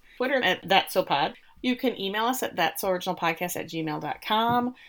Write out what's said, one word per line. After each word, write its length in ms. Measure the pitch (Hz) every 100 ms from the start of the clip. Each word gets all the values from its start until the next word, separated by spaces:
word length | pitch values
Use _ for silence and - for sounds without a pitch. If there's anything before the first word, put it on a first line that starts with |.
| - -
Twitter 260 | 262 277
at 160 | 185 175 170
That's 240 | 190 -
So 80 | 190
Pod. 320 | 175 143 160 - - -
You 120 | 254 247
can 240 | 254 208
email 260 | 196 208 233
us 180 | 254
at 120 | - -
that's 260 | 165 -
so 80 | 202
original 260 | 180 185 175
podcast 400 | 170 170 180 -
at 100 | 165
gmail 340 | 165 160 151
dot 220 | 151 -
com. 520 | - 220 233 240 247 247